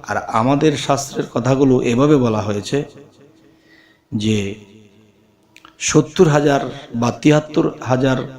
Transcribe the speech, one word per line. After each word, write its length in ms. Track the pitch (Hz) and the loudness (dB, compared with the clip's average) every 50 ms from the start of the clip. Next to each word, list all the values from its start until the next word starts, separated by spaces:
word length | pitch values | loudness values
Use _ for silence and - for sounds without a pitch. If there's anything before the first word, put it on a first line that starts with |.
| - - | -8 -6
আর 100 | 104 104 - - | -8 -6 -6 -2
আমাদের 420 | - 113 113 127 143 139 151 156 143 127 | -2 0 2 2 2 2 2 2 0 0
শাস্ত্রের 500 | - - 139 135 - - - - - - - | -2 -2 -2 -2 -2 -8 -6 -8 -8 -4 -4
কথাগুলো 420 | 127 113 127 135 131 143 135 127 123 117 | -4 0 0 2 4 4 4 4 2 2
এভাবে 320 | 120 117 120 139 147 156 139 | 0 0 2 4 4 4 4
বলা 240 | 123 117 107 107 | 2 0 0 -2
হয়েছে 360 | 104 104 101 104 98 - - 139 147 - - 139 143 - _ _ 139 _ _ _ _ _ _ _ _ _ _ _ _ _ _ _ _ _ | -2 -4 -4 -6 -4 -4 -4 -4 -4 -6 -14 -20 -20 -20 _ _ -20 _ _ _ _ _ _ _ _ _ _ _ _ _ _ _ _ _
যে 260 | - 110 104 110 110 104 98 98 98 107 104 98 - - 107 104 98 101 107 _ _ _ _ _ _ _ _ _ _ - _ - _ _ | -8 -4 -2 0 0 0 -2 -6 -10 -12 -18 -20 -20 -20 -20 -20 _ _ _ _ _ _ _ _ _ _ _ _ _ -20 _ -20 _ _
সত্তর 460 | - - - 156 143 - - - 190 160 | -6 0 2 2 2 0 2 2 4 4
হাজার 340 | 147 151 147 147 139 139 139 127 120 - - - - | 4 2 2 2 0 0 -2 -4 -10 -12 -18 -10 -6
বা 140 | 117 117 120 117 - | -2 -2 -2 -4 0
তিয়াত্তর 460 | - 147 147 151 147 - 151 175 196 156 - - | 2 4 4 4 2 0 -2 -2 -2 -2 -4 -8
হাজার 360 | - - 127 123 131 135 131 127 - 135 - | -4 -2 -2 0 0 0 0 -2 -4 -10 -14